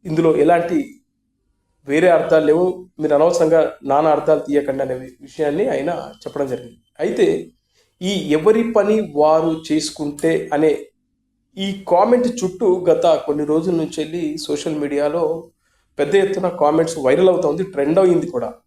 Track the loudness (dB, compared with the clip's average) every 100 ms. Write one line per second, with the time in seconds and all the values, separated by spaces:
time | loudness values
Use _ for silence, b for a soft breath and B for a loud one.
0 | -4 0 2 2 2 2 0 -4 -4 -12
1 | _ _ _ _ _ _ _ _ -4 2
2 | 4 2 4 2 2 0 0 -4 -14 -8
3 | 0 2 2 2 2 2 2 -4 -2 2
4 | 2 2 2 0 2 -2 -2 -4 -6 -6
5 | -10 _ -20 -4 -2 -2 -2 -2 -4 -6
6 | -10 -16 -12 -6 -6 -6 -10 -20 _ -6
7 | -4 0 0 0 -6 _ _ _ _ _
8 | -4 -4 0 0 2 2 2 0 2 0
9 | -2 0 2 4 0 -4 -2 -4 -4 -8
10 | -10 -2 -2 -2 -2 0 0 0 -6 _
11 | _ _ _ _ _ -8 -8 -6 0 2
12 | 4 2 2 -2 -6 -2 0 0 2 2
13 | 2 0 0 -4 0 -2 0 -2 -4 -6
14 | -8 -6 -6 -8 -6 -6 -4 -6 -4 -2
15 | -2 -2 -2 -4 -10 _ _ _ _ -6
16 | 0 2 2 0 -4 2 2 2 0 0
17 | 0 4 4 4 0 -2 -4 -2 0 4
18 | 4 4 0 -6 -8 -12